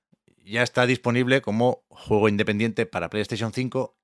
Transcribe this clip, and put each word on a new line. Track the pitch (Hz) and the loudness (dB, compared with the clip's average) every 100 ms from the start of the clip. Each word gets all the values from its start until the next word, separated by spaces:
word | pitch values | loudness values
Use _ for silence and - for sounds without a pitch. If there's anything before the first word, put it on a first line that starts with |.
| _ _ _ _ | _ _ _ _
ya | 92 113 | -6 -2
está | 120 - 123 | 0 2 2
disponible | 127 123 120 123 131 | 2 0 0 2 0
como | 117 107 123 - _ | 0 0 0 0 _
juego | - - 107 107 | -16 -2 2 4
independiente | 101 107 104 113 110 113 | 2 0 0 -2 -2 -4
para | 98 85 | -4 -6
PlayStation | 107 101 113 113 | -4 -6 -6 -6
cinco | 120 127 131 131 _ | -6 -4 -4 -6 _